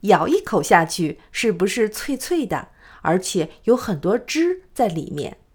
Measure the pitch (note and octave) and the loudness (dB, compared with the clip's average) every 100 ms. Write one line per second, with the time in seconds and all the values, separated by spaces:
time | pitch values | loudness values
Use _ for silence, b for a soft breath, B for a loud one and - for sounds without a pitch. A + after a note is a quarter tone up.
0 | G3 F3+ E3 F#4+ - G3 - F3+ D#3+ - | 4 4 4 0 2 -2 4 4 4 -2
1 | D#3+ - b - A#3 E3+ F#3+ B3 G#3+ G#3+ | -4 -4 b -4 -2 0 0 0 -2 -2
2 | - C4 - F4 A#3 D3 - B B B | -6 -6 -2 -2 -2 -4 -8 B B B
3 | D#3+ F3+ F#3 F#3+ D#3+ B - B3 - D#3+ | 0 0 0 -2 -4 B 0 0 0 -2
4 | F3 A#3 - D4+ E4+ F#4 _ - A#3 D#3+ | 0 -2 -2 -2 0 -2 _ -2 -2 -2
5 | - D3 B2 - _ | -8 -8 -10 -12 _